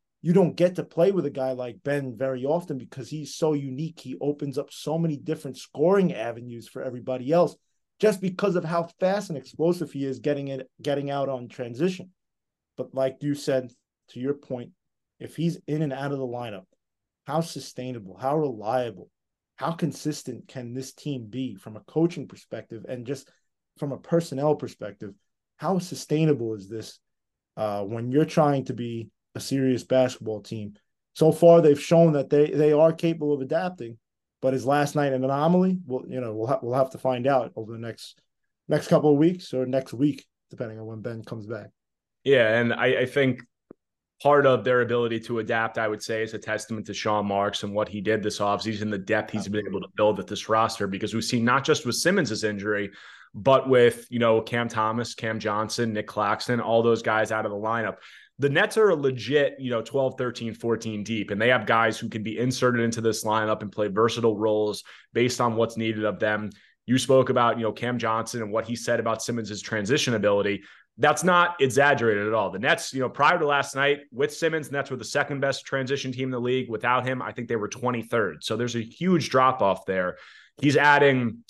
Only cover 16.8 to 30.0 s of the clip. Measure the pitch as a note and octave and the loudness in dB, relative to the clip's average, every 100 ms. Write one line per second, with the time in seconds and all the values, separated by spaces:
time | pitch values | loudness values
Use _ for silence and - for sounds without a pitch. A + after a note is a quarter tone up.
16.8 | _ _ _ _ - D#3 D#3+ D3 - - | _ _ _ _ -4 -4 -4 -8 -14 -12
17.8 | B2+ A#2+ F#2 F#2 C3 D#3 D3 G#2+ G#2 B2+ | -10 -10 -14 -6 -2 0 -2 -4 -2 -2
18.8 | A#2+ F2+ - _ _ _ _ - C#3+ E3 | -2 -8 -18 _ _ _ _ -8 -6 -2
19.8 | D#3 - D3+ D3 - A2 - C3+ A#2+ B2+ | -4 -4 -6 -6 -10 -14 -14 -14 -10 -10
20.8 | C3 - D3 C3 G#2+ B2 C3 F#2+ A#2 G#2+ | -10 -12 -8 -8 -8 -8 -8 -10 -16 -18
21.8 | - D#3 E3+ D#3 - - _ A2+ - A2+ | -6 0 0 0 -12 -16 _ -14 -12 -14
22.8 | - B2+ B2 C#3 - _ _ _ _ _ | -10 -10 -8 -10 -10 _ _ _ _ _
23.8 | D3 A#2+ - E3+ E3 C3+ D3+ D3 A#2+ - | -8 -8 0 0 0 0 0 0 -2 -10
24.8 | G#2 G2+ G#2 - _ _ _ _ D#3 F#3+ | -14 -12 -16 -16 _ _ _ _ -2 -2
25.8 | F3 C3+ - D#3 D#3 C3 A#2 G#2+ G2 A2 | -4 -10 -4 2 2 2 -2 -6 -10 -12
26.8 | - - _ _ _ _ _ - G#2+ G2+ | -12 -18 _ _ _ _ _ -6 -4 -4
27.8 | G2+ A2+ A#2+ C#3 D#3 E3+ D3 C#3 C3 B2 | -6 -6 0 2 4 4 4 2 -2 -8
28.8 | A#2+ A2+ G2+ _ _ A#2+ - C3+ C3 B2 | -8 -10 -12 _ _ -14 -4 0 2 0
29.8 | - C3 | 2 2